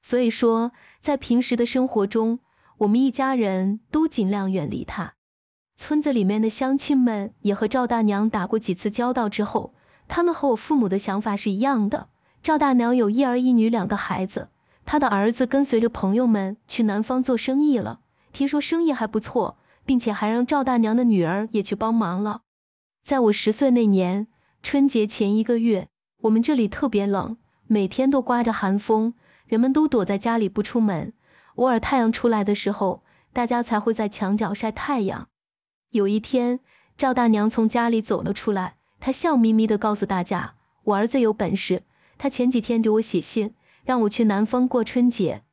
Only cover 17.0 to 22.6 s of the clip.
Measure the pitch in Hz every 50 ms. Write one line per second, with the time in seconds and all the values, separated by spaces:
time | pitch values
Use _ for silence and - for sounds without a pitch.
17 | 220 - 254 254 254 - 254 226 - - 262 277 302 302 269 220 - 110 117 _
18 | _ _ _ _ _ _ - - 277 277 294 294 285 - 330 330 339 320 277 -
19 | 226 214 - - - - - 247 185 - - _ _ _ _ _ _ - 269 247
20 | - 226 208 - 214 208 226 240 247 - 302 285 269 262 247 240 226 214 220 240
21 | 254 240 214 185 170 160 180 202 220 220 - 214 190 - 202 202 226 220 226 226
22 | 214 170 180 185 208 214 214 - _ _ _ _